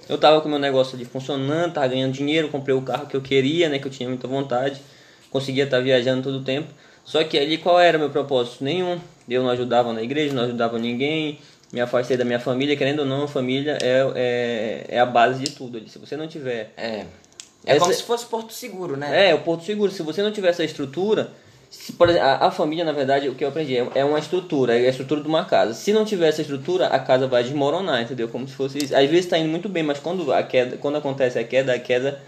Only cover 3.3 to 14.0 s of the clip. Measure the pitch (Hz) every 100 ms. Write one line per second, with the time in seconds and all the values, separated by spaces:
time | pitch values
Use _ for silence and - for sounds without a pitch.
3.3 | 135 131 165 160 139 139 135 123 127 127
4.3 | 135 135 123 139 139 - - - - _
5.3 | 135 135 131 139 127 127 127 123 131 135
6.3 | 135 131 135 160 - - - - 151 156
7.3 | 156 147 156 175 175 175 160 143 143 135
8.3 | 131 120 - 135 175 180 175 - - -
9.3 | 123 127 123 123 120 117 113 117 143 147
10.3 | 135 123 120 117 117 117 120 143 160 151
11.3 | 147 - _ _ 120 120 123 127 127 120
12.3 | 120 135 127 143 143 135 151 139 135 143
13.3 | 139 127 135 147 147 127 131